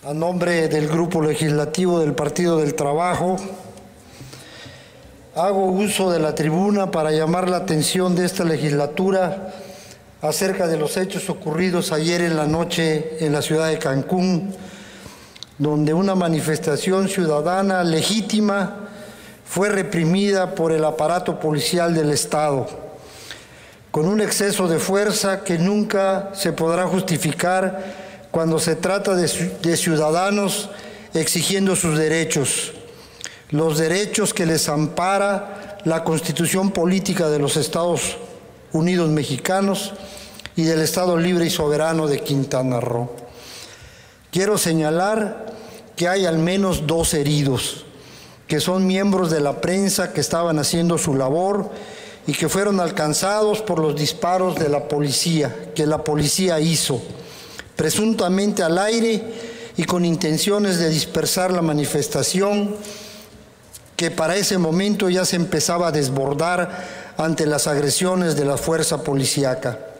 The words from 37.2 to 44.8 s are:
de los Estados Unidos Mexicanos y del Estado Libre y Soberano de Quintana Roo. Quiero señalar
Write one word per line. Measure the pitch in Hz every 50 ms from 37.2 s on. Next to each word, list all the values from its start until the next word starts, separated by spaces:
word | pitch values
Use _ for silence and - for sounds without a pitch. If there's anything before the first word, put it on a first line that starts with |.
| 170 151
de | 151 147
los | 143 139 135
Estados | 160 143 - - 170 165 175 170 139 - - - - - - - - - - - - - -
Unidos | - 160 160 180 180 180 170 160
Mexicanos | 151 151 143 - 143 127 - - 185 190 196 196 190 - - - - - - - - - - - - - - - -
y | - 165
del | 160 165 156 160
Estado | 156 - 190 180 185 175
Libre | 170 170 180 180 175 170
y | 160
Soberano | - - 160 147 147 147 156 160 165 165 156
de | 151 139 135
Quintana | - - 143 139 135 131 - 127 127 131 127 120
Roo. | 117 117 117 117 120 123 - - - - - - - - - - - - - - - - - - - - - - - -
Quiero | - 175 190 208 214 190
señalar | - 175 165 160